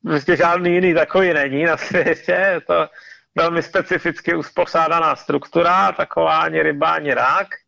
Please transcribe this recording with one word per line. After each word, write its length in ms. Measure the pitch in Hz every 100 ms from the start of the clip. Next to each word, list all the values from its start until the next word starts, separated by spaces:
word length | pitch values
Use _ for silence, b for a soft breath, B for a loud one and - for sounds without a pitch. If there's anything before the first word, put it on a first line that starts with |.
| 170
Prostě 300 | 151 139 180
žádný 340 | 170 175 175
jiný 240 | 175 185
takový 400 | 165 156 185 185
není 300 | 156 139 135
na 120 | 165 156
světě. 560 | - 185 - 160 -
Je 280 | 180 196 170
to 280 | - 170 156 B B B B
velmi 280 | - 165 170
specificky 720 | 156 196 - 180 175 156 -
uspořádaná 840 | 170 - - 180 165 160 165 160 131
struktura, 760 | - 147 - 165 175 185 196
taková 460 | 175 165 - 160 160
ani 240 | 160 160
ryba, 280 | 156 147 160
ani 220 | 160 147
rák. 340 | 120 127 165 196 -